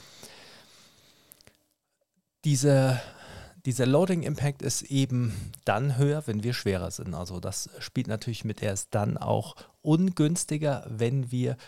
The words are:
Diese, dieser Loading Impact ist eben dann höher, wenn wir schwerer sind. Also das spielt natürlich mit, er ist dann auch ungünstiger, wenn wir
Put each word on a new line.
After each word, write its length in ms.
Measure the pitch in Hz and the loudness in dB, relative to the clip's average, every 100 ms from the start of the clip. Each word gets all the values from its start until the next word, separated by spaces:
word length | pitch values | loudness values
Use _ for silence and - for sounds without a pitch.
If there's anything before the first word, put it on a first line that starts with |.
| - - - - - - - - - _ _ _ _ - - _ _ _ _ _ _ _ _ _ | -20 -20 -20 -20 -20 -20 -20 -20 -20 _ _ _ _ -20 -20 _ _ _ _ _ _ _ _ _
Diese, 560 | 156 139 143 135 131 127 - - - - - - - | 0 4 6 6 6 2 -4 -16 -18 -18 -18 -8 -4
dieser 200 | 117 123 | 2 4
Loading 360 | 143 185 180 | 4 4 2
Impact 400 | 151 151 143 139 | -2 -2 -2 -2
ist 200 | - - | -4 -4
eben 720 | - 139 131 127 120 95 92 - | -2 0 2 0 -2 -4 -8 -6
dann 320 | - 104 139 127 | 0 0 2 2
höher, 300 | 143 147 147 | 2 2 -2
wenn 160 | 107 | -2
wir 120 | 110 | -2
schwerer 360 | 120 - 95 85 | -2 0 0 -2
sind. 240 | - 90 | -6 -8
Also 240 | 85 87 90 | -6 -6 -8
das 320 | 92 95 - - | -6 -6 -8 -12
spielt 300 | - - 123 | -8 -4 -2
natürlich 360 | 107 - 113 | -4 -4 -6
mit, 180 | 113 107 | -6 -4
er 100 | 104 | -4
ist 160 | 98 - | -4 -2
dann 260 | 113 107 - | 0 0 -2
auch 380 | 101 110 107 - - _ | 0 -2 -2 -10 -20 _
ungünstiger, 1040 | - 160 185 180 151 175 - 151 151 135 - | 2 4 4 4 2 2 -2 -2 -2 -2 -4
wenn 420 | 113 117 135 123 | -2 0 0 0
wir 260 | 123 123 127 | 0 0 -2